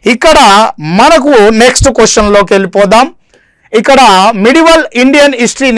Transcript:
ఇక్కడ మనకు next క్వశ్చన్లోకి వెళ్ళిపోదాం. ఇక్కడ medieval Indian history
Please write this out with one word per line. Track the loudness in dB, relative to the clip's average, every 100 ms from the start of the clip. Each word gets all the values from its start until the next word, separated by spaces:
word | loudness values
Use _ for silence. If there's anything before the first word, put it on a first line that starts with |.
| -6
ఇక్కడ | -2 0 2 2 2 0 -4 -6 0
మనకు | 2 2 2 2 2 2
next | 0 0 -2 0
క్వశ్చన్లోకి | 0 0 0 0 0 -2
వెళ్ళిపోదాం. | -2 -2 0 0 -2 -6 _ _ _ _ _ -4
ఇక్కడ | 0 2 2 2 0 0
medieval | 0 0 0 0 -2 -2
Indian | 0 2 0 -2
history | -6 -4 -4